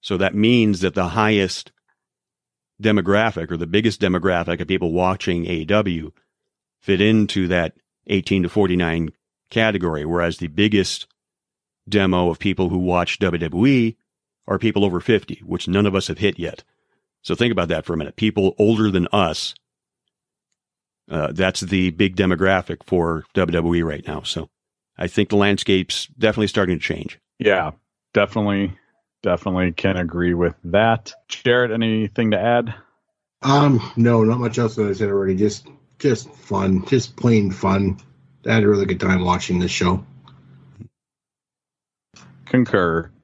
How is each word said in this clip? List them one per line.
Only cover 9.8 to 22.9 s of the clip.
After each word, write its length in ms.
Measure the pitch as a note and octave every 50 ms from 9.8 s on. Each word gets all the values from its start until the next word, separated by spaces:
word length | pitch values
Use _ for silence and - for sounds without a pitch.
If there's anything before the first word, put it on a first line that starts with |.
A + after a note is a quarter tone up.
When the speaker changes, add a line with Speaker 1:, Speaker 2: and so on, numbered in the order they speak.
| F2 F2 D#2+ D2+ C#2+
Speaker 1:
whereas 340 | D#2+ E2+ F2 E2+ E2+ E2 -
the 100 | F2 E2
biggest 580 | D2 E2+ G2+ A2 G#2 G2+ F#2 - - - - _ _ _ _ _ _ _ _ _ _ _ _ _ _ _ _ -
demo 420 | G2 G#2 G2 F#2 F#2 F2+ F2+ F2
of 80 | E2 -
people 300 | - G2 F#2 - F#2+ F2+
who 100 | F2+ F2+
watch 400 | F2+ F2+ F2 F2+ F2 E2+ - -
W 200 | G2+ F#2 E2+ E2+
W 280 | E2 D#2+ C#2+ F2 G#2+
E 300 | C3+ C#3 B2+ A#2 A2+ A2+ _ _ _ _ _ _ _ _ _ _
are 120 | - G2+ F#2+
people 260 | - A2+ G#2 G2+ G2+
over 160 | G2+ F2+ F2+
fifty, 400 | - - A#2 G2+ - - - - -
which 240 | - F2 F2+ - -
none 180 | F2 G2 G#2
of 80 | G#2 F#2+
us 140 | G2 F#2 -
have 100 | E2 E2
hit 200 | G2+ G2+ F2+ -
yet. 240 | E2+ D#2+ - - - _ _ _ _ _ _ _ _ _ _ _ _
So 120 | - F2
think 160 | - A#2 B2
about 180 | A2+ F#2 F2 E2
that 160 | E2+ D#2+ D#2
for 100 | - E2+
a 20 |
minute. 200 | D#2+ D2+ C#2+ -
People 380 | - A2 G#2+ G#2 G#2+ F#2+ F#2 - _
older 320 | G#2+ G#2 A2+ G#2+ A2 G#2+
than 180 | F#2 F#2 F2 - -
us, 420 | G#2 F#2+ E2 D#2 - - - - - _ _ _ _ _ _ _ _ _ _ _ _ _ _ _ _ _ _ _ _ _ _ _ _ _ _ _ _ _ _
uh, 220 | - D#2+ D2+ D2 C#2+
that's 280 | E2 F#2 F#2 F#2+ -
the 300 | - F2+ G2+ F#2+ F#2 F2+
big 240 | E2 E2 G2+ G2 F#2
demographic 680 | F2+ G2+ F#2 F2+ E2 F#2 F#2+ G2 F#2 F2+ - - - -
for 400 | -